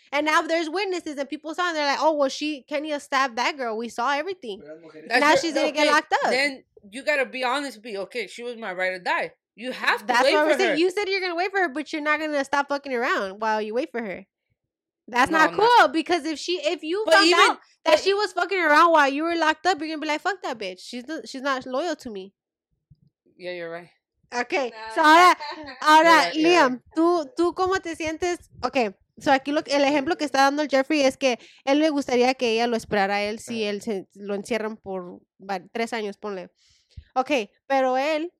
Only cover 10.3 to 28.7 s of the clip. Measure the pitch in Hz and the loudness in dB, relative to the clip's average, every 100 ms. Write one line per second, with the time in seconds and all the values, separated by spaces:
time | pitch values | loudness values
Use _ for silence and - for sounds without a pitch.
10.3 | 311 302 - 381 294 359 381 392 392 370 | 4 2 2 2 2 0 0 -2 -2 -2
11.3 | 339 381 381 349 269 302 320 294 302 311 | -2 -2 0 -2 -4 -8 -4 -2 -2 0
12.3 | 294 277 285 277 285 285 247 254 359 196 | -4 -2 -2 -2 -6 -4 -4 -2 -2 -4
13.3 | 202 220 214 214 226 302 233 220 175 196 | -4 -2 -2 -2 -4 -4 -8 -8 -10 -16
14.3 | _ _ _ _ _ _ _ - 240 269 | _ _ _ _ _ _ _ -4 2 2
15.3 | 320 311 339 440 480 311 320 311 349 285 | 4 2 4 4 6 6 2 -2 -2 -2
16.3 | 285 - 349 294 349 311 370 440 311 311 | -8 -6 -4 -4 -4 -6 -4 4 4 6
17.3 | 339 427 - _ _ 320 311 370 403 403 | 6 4 2 _ _ 2 2 2 0 -2
18.3 | 359 349 381 320 294 339 320 277 277 330 | -4 -2 0 4 6 6 6 4 0 -4
19.3 | 339 311 311 349 381 311 320 311 302 359 | 0 0 0 -2 -2 -6 -8 -6 -4 -4
20.3 | 381 359 233 190 185 - 247 247 311 226 | -6 -8 -8 -10 -12 -14 -14 -10 -12 -10
21.3 | 269 277 262 262 254 349 311 247 202 190 | -8 -4 -4 -4 -4 -4 -6 -10 -12 -14
22.3 | _ _ _ _ _ _ _ _ _ _ | _ _ _ _ _ _ _ _ _ _
23.3 | _ 180 180 170 170 170 _ _ _ _ | _ -12 -10 -10 -12 -16 _ _ _ _
24.3 | 240 247 339 247 220 220 220 302 330 359 | -6 -4 -2 -4 -8 -8 2 6 8 8
25.3 | 311 294 320 294 247 285 311 330 320 262 | 4 -4 -14 -14 -2 6 6 8 6 4
26.3 | 311 320 349 269 247 _ 320 339 349 277 | 2 4 6 4 0 _ 0 2 2 -2
27.3 | - 349 339 370 381 349 311 311 320 359 | -2 -2 0 -2 -2 -4 -6 -6 -4 -4
28.3 | 349 - - 247 | -4 -10 -8 -4